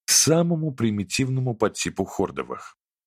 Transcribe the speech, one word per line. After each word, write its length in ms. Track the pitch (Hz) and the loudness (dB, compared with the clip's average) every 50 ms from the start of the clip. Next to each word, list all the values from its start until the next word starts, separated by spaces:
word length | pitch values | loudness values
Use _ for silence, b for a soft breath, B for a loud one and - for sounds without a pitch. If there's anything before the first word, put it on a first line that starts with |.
| _ | _
самому 680 | - - - - - 160 170 170 170 175 156 156 156 131 | 0 2 4 4 4 4 4 4 2 0 0 -2 -4 -2
примитивному 840 | 131 117 113 104 101 98 90 - - 135 127 131 131 127 127 117 | 0 0 0 0 0 -2 -4 -2 -2 -2 0 0 0 -2 -2 0
подтипу 500 | - 110 98 - - - 87 - - 95 | 0 0 0 0 -2 -6 -4 -2 -2 -4
хордовых. 720 | - - - 95 - - 67 64 62 64 - - - - _ _ _ _ _ _ | -2 -2 -2 -2 -2 -2 -6 -8 -8 -10 -12 -12 -16 -20 _ _ _ _ _ _